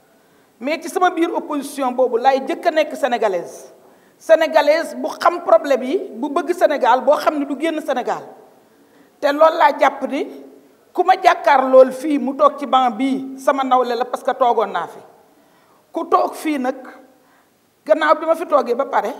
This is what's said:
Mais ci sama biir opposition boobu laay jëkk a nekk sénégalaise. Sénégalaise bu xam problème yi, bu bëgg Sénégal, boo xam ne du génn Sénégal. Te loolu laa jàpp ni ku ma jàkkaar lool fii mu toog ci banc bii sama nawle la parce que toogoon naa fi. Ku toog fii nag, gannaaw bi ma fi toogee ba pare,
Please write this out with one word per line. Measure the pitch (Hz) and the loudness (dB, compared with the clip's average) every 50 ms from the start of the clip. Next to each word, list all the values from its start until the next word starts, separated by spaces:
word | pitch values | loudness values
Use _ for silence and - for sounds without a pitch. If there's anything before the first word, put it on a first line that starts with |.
| _ _ _ _ _ _ _ _ _ _ _ _ | _ _ _ _ _ _ _ _ _ _ _ _
Mais | 226 277 320 320 | -6 -6 -6 -6
ci | 320 320 | -8 -8
sama | - 359 359 359 | -2 0 0 2
biir | 359 330 330 370 - | 2 0 -2 -2 -2
opposition | 311 - - 302 285 254 - - 269 269 262 | -6 -6 -6 -6 -8 -8 -8 -8 -6 -4 -4
boobu | 247 254 254 240 220 226 | 0 0 0 0 0 2
laay | 240 269 269 262 269 - | 2 2 2 2 -2 -4
jëkk | 339 - - 349 | -6 -2 -2 0
a | |
nekk | 320 311 294 302 269 | 0 2 0 0 -2
sénégalaise. | - 277 254 240 233 233 208 190 175 175 - - - - - - - _ _ _ _ _ _ _ _ | -4 -2 -2 -2 0 0 -2 -2 -2 -6 -8 -14 -20 -20 -20 -20 -20 _ _ _ _ _ _ _ _
Sénégalaise | - - 320 311 320 302 311 311 294 294 302 330 311 - 233 | 2 4 4 4 4 2 2 2 4 4 2 2 0 -4 -8
bu | 247 262 302 - - | -8 -8 -8 -8 0
xam | - 349 349 349 - | 0 0 0 0 2
problème | - 330 320 320 285 269 233 247 | 4 4 4 4 2 0 0 0
yi, | 254 302 403 - - - | -2 -4 -4 -4 -6 -10
bu | 226 262 294 | -10 -8 -4
bëgg | 285 349 349 294 349 | -2 -4 -2 -2 0
Sénégal, | - 349 302 294 262 277 233 240 262 233 | 0 2 0 2 2 2 4 2 4 4
boo | 269 302 294 | 2 2 2
xam | - 349 311 294 | 2 0 -2 -2
ne | 285 | -4
du | - 294 240 | -6 -6 -4
génn | 311 330 311 311 | -4 -4 -4 -4
Sénégal. | 302 - 269 247 220 214 185 156 - - - - - - _ _ _ _ _ _ _ _ _ _ _ _ _ _ | -6 -4 -6 -4 -4 -4 -6 -6 -8 -14 -20 -20 -20 -20 _ _ _ _ _ _ _ _ _ _ _ _ _ _
Te | - 285 285 | -2 -2 4
loolu | 294 311 320 320 330 | 6 4 4 6 4
laa | 320 285 269 - | 2 2 4 2
jàpp | 294 269 285 - 262 - | 2 0 0 -2 -6 -6
ni | 262 294 - - - - - - - - _ _ _ _ _ _ _ | -4 -6 -6 -8 -10 -16 -20 -20 -20 -20 _ _ _ _ _ _ _
ku | 330 359 | -2 2
ma | 359 381 381 | 2 2 4
jàkkaar | - 349 339 349 - 330 285 262 262 262 | 4 2 2 2 2 2 2 2 2 6
lool | 262 262 262 254 | 6 6 6 6
fii | - - - 320 285 277 | 4 -4 -4 -2 -2 -2
mu | 240 254 277 277 | -2 -4 -2 2
toog | 302 277 277 - | 2 2 2 0
ci | 285 | -4
banc | 233 233 262 262 247 220 | 0 0 2 2 0 -2
bii | 208 262 269 254 196 - - - - | -2 -2 -2 -2 -4 -6 -10 -12 -4
sama | - 294 277 269 269 | -2 -2 0 0 0
nawle | 262 247 254 247 240 247 | 2 2 2 2 0 -2
la | 226 247 | -4 -4
parce | - - 247 - | -6 -6 -6 -4
que | 262 | -4
toogoon | 247 - 262 240 233 233 208 196 | -2 0 0 2 2 0 -2 -2
naa | 185 175 165 - | -4 -6 -8 -8
fi. | - - - - _ _ _ _ _ _ _ _ _ _ _ _ _ _ _ _ | -12 -18 -20 -20 _ _ _ _ _ _ _ _ _ _ _ _ _ _ _ _
Ku | _ - - | _ -10 -2
toog | 330 427 254 - - - | 0 0 0 0 -2 -6
fii | - - 311 302 277 | -8 -6 -4 -4 -2
nag, | 247 254 262 - - - - - - _ _ _ _ _ _ _ _ _ _ _ _ _ _ _ _ | -2 -4 -6 -6 -12 -18 -20 -20 -20 _ _ _ _ _ _ _ _ _ _ _ _ _ _ _ _
gannaaw | - 311 311 320 302 320 | 0 2 2 4 2 2
bi | 311 320 | 2 2
ma | 320 330 | -2 -2
fi | 330 349 | -2 -2
toogee | 339 311 277 240 240 240 | 0 0 0 0 0 -2
ba | 233 277 | -4 -4
pare, | - 240 214 202 202 - | -2 -2 -2 -4 -4 -8